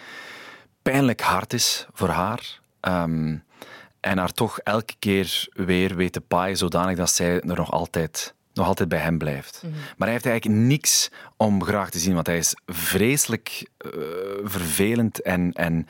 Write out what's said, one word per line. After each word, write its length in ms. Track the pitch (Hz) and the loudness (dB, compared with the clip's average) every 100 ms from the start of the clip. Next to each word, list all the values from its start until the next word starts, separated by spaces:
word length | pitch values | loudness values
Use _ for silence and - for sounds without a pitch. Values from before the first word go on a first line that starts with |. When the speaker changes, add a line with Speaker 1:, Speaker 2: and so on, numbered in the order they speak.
| - - - - - - - _ | -20 -18 -18 -18 -18 -20 -20 _
Speaker 1:
pijnlijk 380 | - 135 135 110 | 0 4 4 2
hard 320 | - 90 107 | 2 0 0
is 340 | 120 - - - | 0 0 0 -6
voor 160 | - 92 | -2 0
haar. 520 | 85 92 120 - - _ _ | 2 0 -2 -8 -16 _ _
Ehm, 560 | - 90 85 80 80 78 - - - - - _ | -2 0 2 0 0 -4 -8 -20 -20 -20 -20 _
en 180 | 98 95 | -2 0
haar 140 | 92 | 0
toch 260 | - 110 - | 0 -2 -2
elke 360 | - 107 107 - | -2 -2 -2 -4
keer 500 | 104 98 90 - - | 2 2 2 -2 -4
weer 440 | - 92 90 92 90 | -4 2 4 2 2
weet 160 | 90 | 0
te 80 | - | -2
paaien, 360 | - 87 92 92 | 0 0 2 0
zodanig 400 | 90 87 92 87 | 0 2 2 2
dat 140 | 85 | 0
zij 300 | - 87 90 | 2 2 0
er 160 | - 90 | 0 -2
nog 140 | 80 | 0
altijd, 640 | 80 82 - 80 - - - _ | -2 -2 -2 -2 -4 -10 -12 _
nog 140 | - 90 | -2 0
altijd 220 | 92 80 | 0 0
bij 100 | 82 | 0
hem 200 | 78 85 | 0 0
blijft. 420 | 76 69 - - | -2 -4 -8 -12
Speaker 2:
Mhm. 100 | 175 | -10
Speaker 1:
Maar 220 | 151 143 - 98 | -10 -10 -4 -2
hij 20 | |
heeft 160 | 117 127 | 0 0
eigenlijk 340 | 117 110 107 | 0 2 4
niks 500 | 117 147 - - - - - - | 4 4 2 2 0 -6 -10 0
om 280 | 110 101 | 2 2
graag 260 | 90 104 92 | 0 0 -2
te 80 | 82 | -2
zien, 160 | 87 | 0
want 120 | 90 80 | 2 2
hij 120 | 85 | 0
is 160 | 80 - - | 0 -2 -8
vreselijk, 1000 | 85 85 92 110 147 - 113 - - - - | -6 0 2 4 2 0 -4 -6 -12 -14 -16
eh, 120 | - 82 73 85 98 101 | -12 -8 -8 -6 -6 -6
vervelend 760 | 101 92 87 78 98 117 113 - | -6 -4 -2 0 2 4 2 0
en, 300 | - 92 90 | 0 2 2
en 340 | - 85 82 80 | 0 0 0 -2